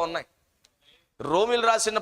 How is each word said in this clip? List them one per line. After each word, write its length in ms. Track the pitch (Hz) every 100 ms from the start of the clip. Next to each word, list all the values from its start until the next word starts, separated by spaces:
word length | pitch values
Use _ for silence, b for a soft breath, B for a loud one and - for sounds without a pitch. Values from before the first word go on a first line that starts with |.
| 165
ఉన్నాయి. 200 | 165 127 _ _ _ _ _ b b b _ 131
రోమిలు 340 | 165 226 240 226
రాసిన 300 | 226 220 214